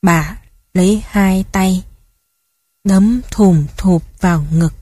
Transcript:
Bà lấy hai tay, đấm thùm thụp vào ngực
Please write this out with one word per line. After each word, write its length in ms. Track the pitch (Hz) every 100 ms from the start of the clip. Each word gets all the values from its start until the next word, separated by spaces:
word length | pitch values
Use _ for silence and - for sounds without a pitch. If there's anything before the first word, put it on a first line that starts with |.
Bà 360 | 190 170 151 - _ _ _
lấy 280 | 185 185 214 -
hai 380 | 208 190 190 190
tay, 320 | 196 190 185 - _ _ _ _ _ _ _ _ _
đấm 360 | 202 190 208 247 247
thùm 360 | - 202 165 147 -
thụp 440 | 190 170 - -
vào 240 | 185 170 147
ngực 220 | 160 165 -